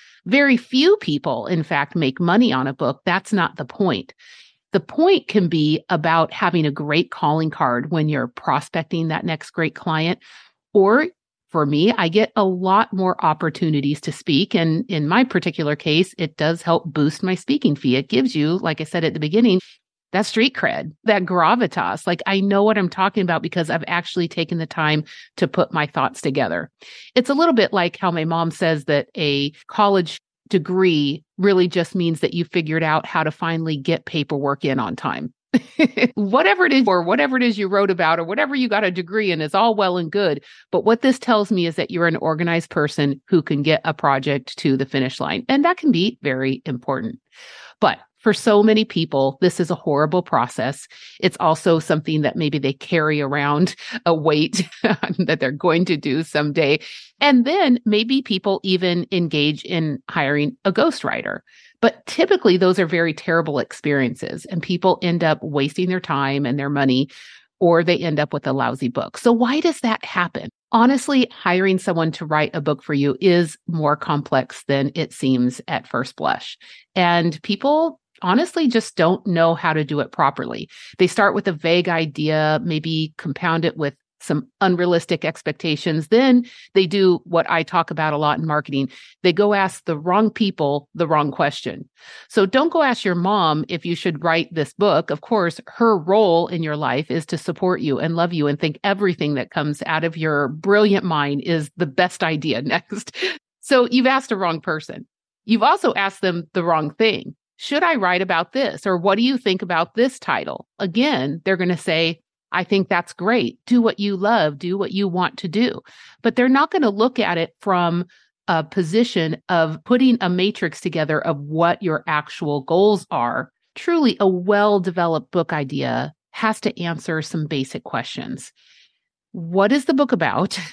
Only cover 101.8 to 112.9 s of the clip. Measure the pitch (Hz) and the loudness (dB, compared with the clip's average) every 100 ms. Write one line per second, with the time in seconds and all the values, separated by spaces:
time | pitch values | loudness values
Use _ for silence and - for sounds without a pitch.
101.8 | 160 131 180 - 165 156 151 113 147 175 | -2 0 0 0 -4 -2 -4 -4 -2 -4
102.8 | - 214 - - 370 320 _ _ - 262 | -4 -14 -12 -8 -8 -8 _ _ 0 2
103.8 | 247 247 254 269 262 202 180 160 180 156 | 2 2 2 2 -2 -2 -2 -2 -4 -6
104.8 | - - - _ _ _ - 220 247 370 | -8 -16 -18 _ _ _ -2 2 4 4
105.8 | 262 202 196 - 185 175 156 185 170 160 | 2 0 -2 -2 -2 -2 -4 -4 0 0
106.8 | 151 - 220 - - - _ - - 285 | 0 0 0 0 -6 -18 _ -16 -4 0
107.8 | 349 285 185 180 185 170 180 262 254 - | 0 2 0 0 0 -2 -2 -2 -4 -4
108.8 | 202 180 190 202 247 254 202 185 180 165 | -2 0 2 2 2 0 0 -2 -2 -2
109.8 | 175 220 262 - - 117 73 - - - | -2 0 0 -2 -4 -4 -4 -10 -12 -8
110.8 | 196 196 285 214 139 160 190 185 180 175 | -4 0 0 0 -2 -4 -2 0 0 -2
111.8 | - 160 165 165 _ _ _ 180 175 196 | 0 0 0 -2 _ _ _ -4 0 0
112.8 | - | 2